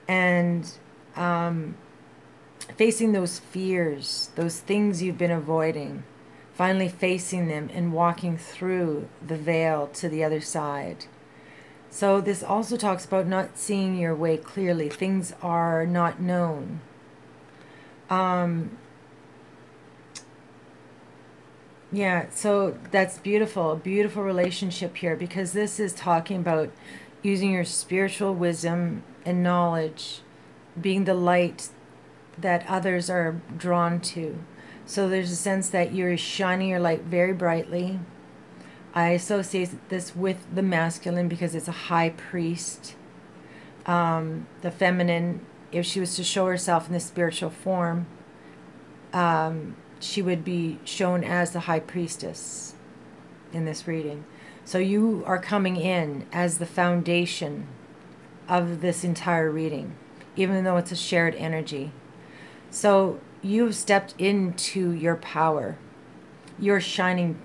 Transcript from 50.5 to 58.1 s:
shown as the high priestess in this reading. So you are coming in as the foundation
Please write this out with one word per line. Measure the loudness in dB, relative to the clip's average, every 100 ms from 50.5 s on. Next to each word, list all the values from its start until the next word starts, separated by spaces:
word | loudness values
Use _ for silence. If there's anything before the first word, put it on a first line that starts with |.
| -2 -2 -4 -8
shown | -2 0 0
as | 0 0 0
the | -2
high | -2 -2
priestess | -2 -4 -4 -6 -10 -10 -12 -12 -14 -16 -20 -20 -20 -20 -20 -20 -10
in | -4 -4
this | -4 -6
reading. | -4 -4 -8 -14 -20 -20 -20 -4
So | 0
you | 2 4 4 2 0
are | -2
coming | 0 2 2 0
in | 0 0 0 -4 -6
as | -2 0 0
the | -2
foundation | 2 2 2 2 2 0 -2 -6 -6 -10 -14 -20 -20 -20